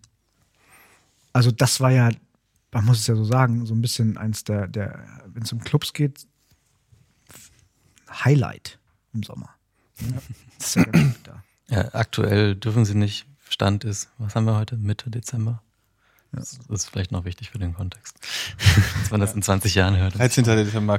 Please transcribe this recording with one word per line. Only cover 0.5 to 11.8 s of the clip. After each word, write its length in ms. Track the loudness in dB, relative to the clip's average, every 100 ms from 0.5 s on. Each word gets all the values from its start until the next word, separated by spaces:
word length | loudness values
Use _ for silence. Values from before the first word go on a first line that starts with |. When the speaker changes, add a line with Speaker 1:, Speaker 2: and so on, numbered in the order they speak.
| _ _ _ _ _ _ _ _
Speaker 1:
also 160 | 2 2
das 300 | 4 0 2
war 100 | 2
ja, 200 | 4 4 0 _ _ _ _ _
man 160 | -2 2
muss 140 | 2
es 60 | 2
ja 60 |
so 100 | 0
sagen, 420 | 2 2 2 0 -2
so 80 |
ein 80 | -2
bisschen 340 | -2 0 -2 -2
eins 280 | -6 -6
der, 240 | -6 -6 -4
der, 360 | -6 -8 -10 -18 -20 -18
wenn's 260 | -12 -10
um 80 | -8
Clubs 320 | -2 -2 -2
geht, 340 | -2 -4 -4 -18 _ _ _ _ _ _ _ _ _ _ -20 -20 _ _ _ _ _ _
Highlight 680 | -4 2 2 2 -6 -18 -20 _ _ _
im 100 | -10
Sommer. 280 | -10 -12 -18 _ _ _ _ -12
Speaker 2:
Ja. 60 | -8 -8 -10 -18 -20 _
Speaker 1:
Das 100 | -4
ist 60 | 2
ja 80 |
ganz 300 | 4 4 4 0
gut 100 | -12
da. 140 | -20 -20 _ _
Speaker 3:
Ja, 260 | -2